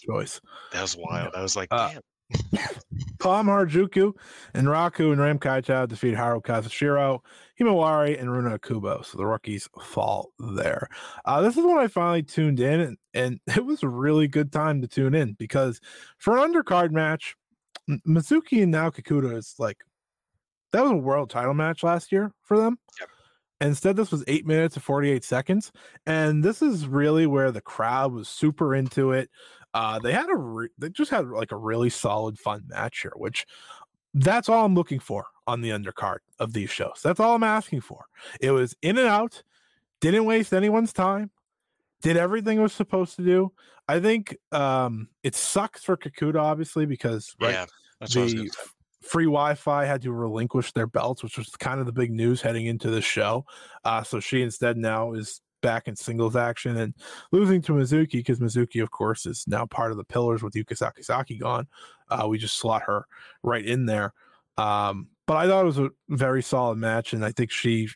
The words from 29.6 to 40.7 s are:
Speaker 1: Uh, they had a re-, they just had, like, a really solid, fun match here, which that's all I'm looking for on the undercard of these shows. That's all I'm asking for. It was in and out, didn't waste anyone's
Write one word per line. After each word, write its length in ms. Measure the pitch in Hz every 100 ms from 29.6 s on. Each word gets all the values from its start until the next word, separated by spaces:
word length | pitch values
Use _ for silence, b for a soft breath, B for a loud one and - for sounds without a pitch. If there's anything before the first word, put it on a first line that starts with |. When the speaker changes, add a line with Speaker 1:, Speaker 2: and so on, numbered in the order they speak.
| B
Speaker 1:
Uh, 260 | 113 110 110
they 140 | 117
had 160 | 180 339
a 60 | 349
re-, 320 | 127 113 120 -
they 120 | 147
just 220 | 185 302
had, 160 | 233 131
like, 240 | 110 117
a 60 | 104
really 320 | 110 113 123
solid, 500 | - 113 104 110 110
fun 240 | - 104 98
match 340 | 95 110 -
here, 120 | - -
which 280 | 107 123 - B B B B _ _
that's 360 | 139 139 226 -
all 160 | 226 214
I'm 100 | 180
looking 240 | 170 135
for 280 | - 101 - _ -
on 140 | 120
the 100 | 117
undercard 480 | 107 104 - 101 - _ -
of 140 | 113
these 160 | 113 95
shows. 300 | - 98 -
That's 160 | 147 180
all 160 | 226 233
I'm 80 |
asking 380 | 220 214 - 143
for. 240 | - - - B B B
It 100 | 131
was 240 | 135 127 -
in 160 | 156 226
and 100 | 247
out, 360 | 208 233 - - _ _ _ _ -
didn't 240 | 156 202 220
waste 280 | 226 220
anyone's 400 | 185 208